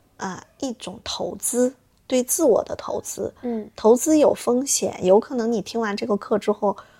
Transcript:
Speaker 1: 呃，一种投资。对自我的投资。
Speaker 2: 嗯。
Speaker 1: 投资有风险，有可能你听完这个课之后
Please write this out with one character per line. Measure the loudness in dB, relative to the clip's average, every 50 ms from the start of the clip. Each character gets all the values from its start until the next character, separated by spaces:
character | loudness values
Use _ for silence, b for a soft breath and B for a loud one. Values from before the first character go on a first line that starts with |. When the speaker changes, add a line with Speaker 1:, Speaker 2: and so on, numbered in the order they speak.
| _ _ _ -10
Speaker 1:
呃， | -10 -10 -10 -10 -14 -20 _ _
一 | -8 -8 -8
种 | -8 -12 -14 -14 -12 -12
投 | -10 -8 -6 -6 -8 -6 -6
资。 | -6 -2 0 2 0 0 0 _ _ _ _ _ _ -2
对 | 0 0 0
自 | 0 0 2 4
我 | 4 4 4 2
的 | -2 -6
投 | -10 -8 -6 -6 -6
资。 | -8 -8 -8 -8 -8 -8 -8 -8
Speaker 2:
嗯。 | -8 -6 -6 -6 -8 -10 -8
Speaker 1:
投 | 2 4 6 6
资 | 6 4 4 4 6
有 | 6 4 4
风 | 2 0 0 0 0 0
险， | 0 -2 -2 -2 -4 -4 0 4
有 | 4 6 6
可 | 4 2 -2
能 | -2 -2 -2
你 | -2 -2
听 | -4 -4 -4 -4
完 | -4 -2 -4
这 | -4 -2
个 | -2 -2 -2
课 | -2 -2 -2 0
之 | 0 -2
后 | -2 0 -2 -2 -2 B B B B B